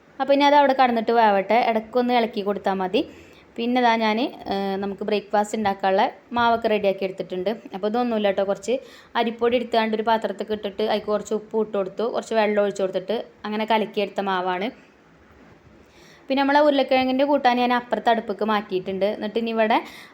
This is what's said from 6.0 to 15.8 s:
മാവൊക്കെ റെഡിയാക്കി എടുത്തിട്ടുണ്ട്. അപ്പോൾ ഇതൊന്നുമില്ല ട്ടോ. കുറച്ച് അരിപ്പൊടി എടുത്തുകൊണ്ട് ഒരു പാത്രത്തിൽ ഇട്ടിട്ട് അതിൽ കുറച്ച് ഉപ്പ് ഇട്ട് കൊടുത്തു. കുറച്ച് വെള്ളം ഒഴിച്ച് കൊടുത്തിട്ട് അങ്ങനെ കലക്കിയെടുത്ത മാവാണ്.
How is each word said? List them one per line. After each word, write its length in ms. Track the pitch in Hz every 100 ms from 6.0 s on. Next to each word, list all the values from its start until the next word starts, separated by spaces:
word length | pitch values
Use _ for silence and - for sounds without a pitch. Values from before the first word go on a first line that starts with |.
| 254 - -
മാവൊക്കെ 360 | 240 233 233 226
റെഡിയാക്കി 360 | 214 196 190
എടുത്തിട്ടുണ്ട്. 460 | 190 185 175 185 185 226 - 190
അപ്പോൾ 120 | 208
ഇതൊന്നുമില്ല 420 | 233 247 220 208
ട്ടോ. 120 | 196
കുറച്ച് 320 | 196 196 214 262 - - - 233
അരിപ്പൊടി 400 | 233 226 233 247
എടുത്തുകൊണ്ട് 380 | 233 226 220 214
ഒരു 80 | 220
പാത്രത്തിൽ 440 | 220 214 190 202
ഇട്ടിട്ട് 300 | 208 202 190
അതിൽ 200 | 214 214 208
കുറച്ച് 260 | 208 202
ഉപ്പ് 300 | 214 214 220
ഇട്ട് 140 | 214 208
കൊടുത്തു. 260 | 185 -
കുറച്ച് 300 | 226 - 220
വെള്ളം 280 | 220 208 208
ഒഴിച്ച് 180 | 202 196
കൊടുത്തിട്ട് 360 | 190 190 185 226 - - 208
അങ്ങനെ 200 | 214 220
കലക്കിയെടുത്ത 500 | 220 208 214 196 196
മാവാണ്. 480 | 196 185 185 180 220 - - _ _ _ _ - - - - -